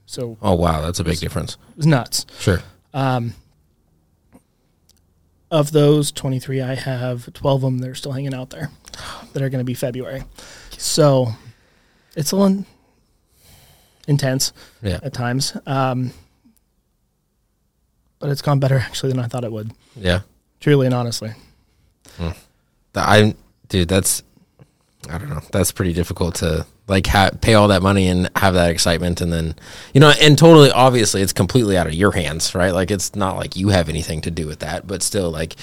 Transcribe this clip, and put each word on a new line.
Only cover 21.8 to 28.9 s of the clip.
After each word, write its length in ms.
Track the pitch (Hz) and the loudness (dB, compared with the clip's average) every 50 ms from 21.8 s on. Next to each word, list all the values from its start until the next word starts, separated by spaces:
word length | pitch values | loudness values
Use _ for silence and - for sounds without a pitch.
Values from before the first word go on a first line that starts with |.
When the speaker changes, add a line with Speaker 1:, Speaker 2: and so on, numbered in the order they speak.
| _ _ _ _ _ - - | _ _ _ _ _ -20 -12
Speaker 2:
Hmm. 140 | - 85 85 90 - _ _ _ _ _ _ _ _ _ _ | -8 -8 -8 -8 -10 _ _ _ _ _ _ _ _ _ _
Th-, 140 | - 98 - | -6 -2 2
I, 280 | - 101 107 110 113 - - _ _ _ _ _ - | 4 6 6 6 4 2 -4 _ _ _ _ _ -4
dude, 200 | - 92 87 82 | -2 -2 0 2
that's, 360 | 92 98 - - - - - _ _ _ _ _ _ _ - _ _ _ _ _ _ _ - - | 0 0 0 0 -4 -6 -8 _ _ _ _ _ _ _ -20 _ _ _ _ _ _ _ -16 -12
I 100 | 78 90 | -12 -10
don't 100 | 104 147 | -10 -8
know. 100 | 131 76 - - | -10 -10 -10 -4
That's 180 | - 98 87 - | -2 -2 -2 -2
pretty 220 | - - 95 90 | -2 -2 -2 -2
difficult 420 | 82 87 82 - 90 - 92 85 80 | 0 -2 -2 -4 -4 -4 -4 -4 -4
to, 300 | - - 82 80 80 82 - _ _ - - | -4 -2 -2 -2 -2 -6 -8 _ _ -4 -2
like, 180 | 98 95 - | 0 0 2
ha-, 240 | - - 104 95 - - - | 2 4 4 4 4 2 0
pay 140 | - 113 113 | 2 4 6
all 140 | 104 104 101 | 6 6 6
that 120 | 98 90 | 4 4
money 280 | 92 95 101 98 95 92 | 2 2 2 2 2 2
and 200 | 90 90 87 - - | 2 0 -2 -2 -2
have 200 | - 101 98 90 | 0 0 2 2
that 160 | 90 85 87 | 2 2 2
excitement. 500 | 80 76 - 87 | 0 0 0 0